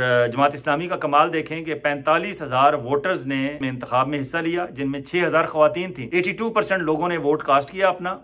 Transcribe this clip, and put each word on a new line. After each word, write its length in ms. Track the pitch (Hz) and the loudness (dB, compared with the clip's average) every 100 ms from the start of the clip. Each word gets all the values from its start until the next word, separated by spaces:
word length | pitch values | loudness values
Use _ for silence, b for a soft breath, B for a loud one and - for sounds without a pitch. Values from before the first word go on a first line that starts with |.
| 127 123 120 | 2 4 2
जमात 220 | 120 143 | 4 2
इस्लामी 340 | 139 151 143 175 | 2 -2 -2 -2
का 80 | 175 | -4
कमाल 340 | 156 143 170 | 2 4 4
देखें 340 | 160 151 160 | 0 -4 -8
कि 100 | 160 | -6
पैंतालीस 680 | 147 147 143 143 165 180 185 | -4 -2 -2 0 0 0 -8
हज़ार 340 | 143 127 139 151 | -4 4 4 4
वोटर्स 500 | 120 143 180 170 135 | 0 -2 0 -2 -2
ने 320 | 139 135 147 | -2 -2 -4
इंतखाब 440 | 131 123 127 123 131 | -6 -6 -2 0 0
में 120 | 147 | -2
हिस्सा 220 | 131 165 | -4 -4
लिया, 260 | 165 175 175 | -2 -2 -4
जिनमें 360 | 131 139 139 | -4 -4 -4
छः 240 | 139 180 165 | -4 0 2
हज़ार 200 | 156 160 | 2 2
खवातीन 460 | 156 151 160 185 | 4 4 2 -6
थी। 180 | 180 123 | -8 -4
एटी 180 | 180 180 | -2 -2
टू 180 | 175 226 | -2 -2
परसेंट 320 | 220 - 190 | 0 0 0
लोगों 260 | 156 151 175 | 0 0 0
ने 80 | 170 | 0
वोट 260 | 143 151 | 0 0
कास्ट 280 | - 139 139 | 4 2 2
किया 180 | 190 190 | 0 2
अपना 300 | 180 180 190 | 2 -4 -8